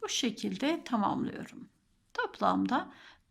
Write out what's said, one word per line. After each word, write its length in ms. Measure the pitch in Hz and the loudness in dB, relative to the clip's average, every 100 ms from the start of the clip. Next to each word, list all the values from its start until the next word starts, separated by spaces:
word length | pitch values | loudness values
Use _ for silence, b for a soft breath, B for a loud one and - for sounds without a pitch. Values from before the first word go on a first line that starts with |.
bu 80 | 403 | -4
şekilde 720 | - 240 214 208 185 277 330 | 0 0 0 -4 0 0 0
tamamlıyorum. 840 | - 233 202 - - - - - - _ _ _ _ | 0 2 2 2 -2 -6 -12 -14 -20 _ _ _ _
Toplamda 760 | - 480 - 196 185 196 269 370 B B B _ | -2 -2 2 4 4 4 0 -2 B B B _